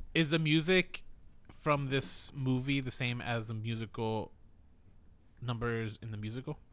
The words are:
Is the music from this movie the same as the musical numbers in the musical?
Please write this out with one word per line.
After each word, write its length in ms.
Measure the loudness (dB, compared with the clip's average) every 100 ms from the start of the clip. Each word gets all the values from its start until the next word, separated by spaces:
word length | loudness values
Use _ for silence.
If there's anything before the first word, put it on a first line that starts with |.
| -2
Is 160 | 2 4
the 80 | 4
music 640 | 6 4 6 4 4 -4 -12 -16 -18 -20 -20 -4
from 280 | 2 2 2
this 400 | 0 0 -4 -6
movie 460 | -2 2 2 2 0
the 80 | 0
same 320 | -2 -2 -2
as 260 | -2 -2 -2
the 60 |
musical 800 | -4 -2 -4 -4 -4 -2 -2 -4 -10 -20 -20 -20 -20 -20 -20 -20 -20 -20 -10
numbers 580 | -4 -2 0 0 -2 -6
in 100 | -8
the 60 | -6
musical? 400 | -6 -6 -6 -8 -12